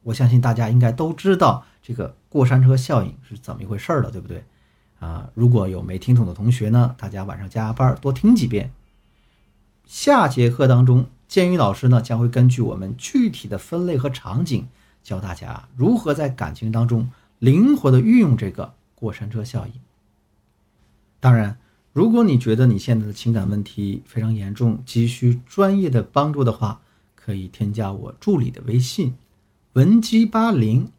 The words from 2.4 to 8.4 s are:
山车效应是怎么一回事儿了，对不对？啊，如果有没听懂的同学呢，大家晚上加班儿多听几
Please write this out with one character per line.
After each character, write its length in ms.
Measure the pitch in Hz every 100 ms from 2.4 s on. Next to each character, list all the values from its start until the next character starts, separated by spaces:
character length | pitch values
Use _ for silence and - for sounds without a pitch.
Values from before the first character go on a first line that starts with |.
山 200 | 127 131
车 120 | 131 131
效 280 | 127 135
应 120 | 95 -
是 160 | _ 101
怎 180 | - -
么 60 |
一 40 | 95
回 100 | 101
事 160 | -
儿 80 | 156
了， 80 | 127
对 100 | 95
不 80 | -
对？ 160 | 85 - _ _ _ _ _
啊， 320 | 85 82 -
如 160 | - 120
果 180 | 117 95
有 160 | 92
没 160 | 92 92
听 160 | - 123
懂 100 | 98
的 80 |
同 160 | 87 107
学 200 | 127 107
呢， 260 | 120 120 123
大 120 | 98
家 160 | 98 98
晚 120 | 92
上 120 | 95
加 240 | 113 110
班 160 | 113 131
儿 60 | 127
多 180 | 139
听 200 | 131 208
几 140 | 240